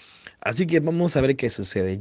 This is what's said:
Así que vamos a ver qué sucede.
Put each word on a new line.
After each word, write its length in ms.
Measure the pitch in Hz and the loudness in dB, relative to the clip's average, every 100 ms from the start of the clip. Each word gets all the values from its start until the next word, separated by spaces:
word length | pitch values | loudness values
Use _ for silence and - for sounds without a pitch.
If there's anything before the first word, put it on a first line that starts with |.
| - - - - | -20 -20 -20 -10
Así 260 | - 123 175 | -4 -2 2
que 140 | 165 | 2
vamos 360 | 151 170 175 151 | 2 0 2 2
a 40 | |
ver 160 | 135 131 | 2 0
qué 120 | 123 | -2
sucede. 480 | - 98 104 92 95 | -2 -2 0 -2 -2